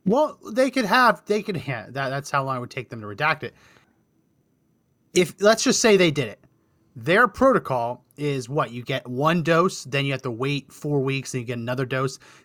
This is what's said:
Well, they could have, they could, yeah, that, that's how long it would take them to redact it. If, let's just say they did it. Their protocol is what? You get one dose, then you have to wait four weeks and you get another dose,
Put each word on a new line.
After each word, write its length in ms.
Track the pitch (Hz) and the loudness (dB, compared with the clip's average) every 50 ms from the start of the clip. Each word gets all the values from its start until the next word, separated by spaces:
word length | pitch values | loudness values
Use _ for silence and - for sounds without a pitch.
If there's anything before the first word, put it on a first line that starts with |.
| - | -2
Well, 320 | 185 208 277 311 285 - - - - 220 | 0 2 2 2 0 -2 -6 -14 -6 -2
they 180 | 240 262 277 | 0 0 0
could 160 | - 269 240 | 2 0 0
have, 360 | 180 208 254 254 240 202 - _ | 2 4 4 6 4 4 2 _
they 160 | - 208 214 190 | -2 -2 -2 -2
could, 200 | - 202 151 - | -4 -6 -4 -4
yeah, 200 | - 131 113 101 - | -6 -6 -8 -8 -8
that, 180 | 120 139 139 131 | -8 -6 -4 -4
that's 220 | 131 143 139 - | -4 -6 -4 -2
how 120 | - 143 135 | -2 -2 0
long 140 | 135 131 | -2 -4
it 40 | 127 | -6
would 100 | 123 120 | -6 -8
take 180 | - 139 120 - | -10 -10 -10 -10
them 140 | - 117 107 | -12 -12 -12
to 40 | |
redact 360 | 104 104 104 147 156 156 151 - | -10 -6 -2 0 0 0 -2 -4
it. 120 | 113 - _ _ _ _ _ _ _ _ _ _ _ _ _ _ _ _ _ _ _ _ _ _ _ _ _ _ _ _ _ _ _ - | -10 -12 _ _ _ _ _ _ _ _ _ _ _ _ _ _ _ _ _ _ _ _ _ _ _ _ _ _ _ _ _ _ _ 0
If, 220 | 185 180 - - - | 0 0 0 0 2
let's 220 | 190 208 226 214 - | 4 4 4 4 2
just 180 | 269 240 - | 0 2 2
say 160 | - 226 208 190 | 4 4 6 6
they 120 | 180 170 | 4 4
did 180 | 143 147 131 107 | 2 0 -4 -6
it. 120 | 98 - _ _ _ _ _ _ _ _ _ _ _ | -8 -14 _ _ _ _ _ _ _ _ _ _ _
Their 320 | - 113 135 170 208 254 - | -8 -2 2 4 4 4 2
protocol 760 | - - 247 269 247 180 - - 131 123 117 117 123 - _ _ _ | 2 2 4 4 4 2 0 -2 -2 -2 -2 -4 -6 -8 _ _ _
is 320 | - 147 147 139 135 123 113 | -6 -4 -4 -4 -4 -6 -4
what? 240 | 135 151 139 117 117 | -4 -4 -4 -4 -6
You 100 | 123 120 | -8 -6
get 240 | - 139 127 - | -6 -6 -6 -6
one 360 | 127 127 123 143 156 170 175 156 | -6 -4 0 0 2 2 2 2
dose, 420 | 160 165 160 175 190 - - - | 2 4 4 4 2 0 -4 -8
then 220 | 135 120 139 139 | -6 -4 -2 -2
you 60 | 139 135 | -2 -2
have 100 | 127 - | -4 -4
to 80 | 135 | -6
wait 420 | 117 110 127 139 143 139 - - - | -6 -4 -2 -2 -2 -4 -6 -10 -14
four 280 | - - 151 147 143 | -10 -4 -2 0 0
weeks 340 | 131 135 135 135 131 - - | 0 0 -2 -4 -4 -6 -6
and 80 | 131 120 | -6 -6
you 40 | |
get 120 | 113 123 120 | -6 -6 -6
another 260 | 117 117 123 127 135 | -6 -4 -4 -4 -4
dose, 340 | 123 139 131 135 135 135 - - - - - | -2 -2 -2 -2 -2 -4 -8 -16 -20 -20 -20